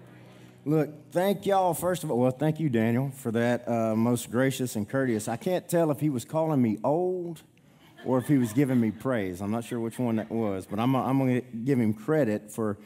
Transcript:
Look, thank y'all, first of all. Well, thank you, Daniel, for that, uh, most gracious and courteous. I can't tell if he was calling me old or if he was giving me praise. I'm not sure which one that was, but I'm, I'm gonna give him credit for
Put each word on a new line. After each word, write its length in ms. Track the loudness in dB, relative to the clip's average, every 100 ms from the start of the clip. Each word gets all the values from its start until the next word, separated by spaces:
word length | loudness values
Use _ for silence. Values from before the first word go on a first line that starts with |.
| -20 -20 -20 -20 -20 -10 0
Look, 440 | 2 2 -4 -6
thank 360 | 0 2 2 2
y'all, 260 | 2 4
first 320 | 2 0 -2
of 60 | 0
all. 80 | 2
Well, 120 | 2
thank 300 | 2 0 0
you, 80 | 0
Daniel, 420 | 2 2 2 -2
for 200 | -6 -4
that, 340 | 0 2 0 -2
uh, 300 | -2 0 2
most 340 | 2 0 0
gracious 460 | 0 0 0 -4 -4
and 100 | -4
courteous. 400 | -2 0 -2 -2
I 100 | -4
can't 300 | -2 -4 0
tell 240 | 0 2
if 100 | 0
he 100 | -2
was 160 | -2 -4
calling 340 | -2 0 2
me 160 | 2 2
old 560 | 0 0 0 -2 -6 -12 -18 _ _ -20 -20 -10
or 140 | -2 0
if 80 | 4
he 100 | 2
was 160 | 4
giving 260 | 2 2 2
me 120 | 2
praise. 500 | 0 -2 -2 -2 -4
I'm 100 | -4
not 140 | -4
sure 160 | -4 -6
which 180 | -6 -4
one 180 | -2 -2
that 140 | -2
was, 360 | -2 -2 -4 -4
but 120 | -2
I'm, 160 | 0
I'm 240 | 2 2 0
gonna 220 | 2 0
give 400 | -2 -6 0 2
him 140 | 2
credit 580 | 0 0 2 2 0 -4
for 240 | -4 -4 -4